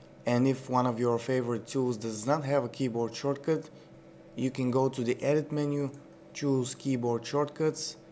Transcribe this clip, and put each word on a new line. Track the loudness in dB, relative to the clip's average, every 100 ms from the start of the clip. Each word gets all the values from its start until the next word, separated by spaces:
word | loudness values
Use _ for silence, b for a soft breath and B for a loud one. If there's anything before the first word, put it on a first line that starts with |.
| B -8
And | 0 4 4
if | 2 0
one | 2 2
of | 2
your | 2 2
favorite | 2 0 0 -2 -2
tools | 0 0 0
does | -4 -4 0
not | 0
have | 2 0
a | 0
keyboard | -2 -2 0 -2
shortcut, | -2 -2 -2 0 -2 -4 B B -20 -20 -20 -14
you | -4 -2
can | 0 0
go | 2 2
to | 0
the | -2 0
Edit | 0 0 0
menu, | -2 -2 -2 -4 -8 -18 -20 -18
choose | -4 0 2 0
Keyboard | -4 -2 0 0 -2
Shortcuts, | -2 0 0 0 -2 -2 -6 -10 -18